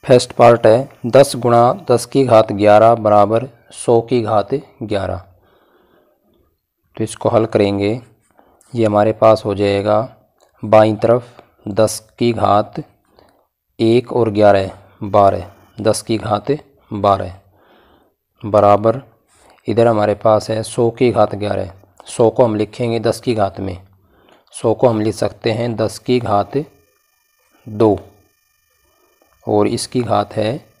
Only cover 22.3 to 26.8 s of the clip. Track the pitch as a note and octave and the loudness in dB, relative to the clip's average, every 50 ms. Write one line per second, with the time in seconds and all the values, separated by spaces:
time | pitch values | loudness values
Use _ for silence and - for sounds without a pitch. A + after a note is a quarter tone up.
22.3 | A2 - B2+ A#2 G#2+ G#2 G#2+ G2+ - - B2 A#2 A#2 A#2 G#2+ A#2 G#2+ - - B2+ | 2 2 0 0 0 -4 -6 -6 -6 -8 -6 -4 -4 -4 -4 -4 -6 -4 -6 -6
23.3 | A#2 G#2+ G2+ G2 - - G2 F#2+ F#2 F#2 - _ _ _ _ _ _ _ _ _ | -2 -2 -4 -4 -4 -10 -12 -12 -12 -14 -18 _ _ _ _ _ _ _ _ _
24.3 | _ _ _ _ _ - - A#2 G#2+ - - B2 A2+ A2 G#2+ A2 G2+ - A2 G#2 | _ _ _ _ _ -6 -4 -4 -2 2 0 0 0 0 -2 -4 -4 -4 -6 -6
25.3 | - _ - A2+ A2 A#2+ A#2 A#2+ A2+ G#2+ A2+ A2 - - _ - B2 B2 A#2+ A2+ | -8 _ -6 -4 -4 -4 -4 -6 -4 -4 -6 -6 -6 -10 _ -2 -2 -2 -2 -2
26.3 | G#2 G2+ G2 - - C3+ D#3 - _ _ | -2 -2 -2 -2 -6 -8 -8 -8 _ _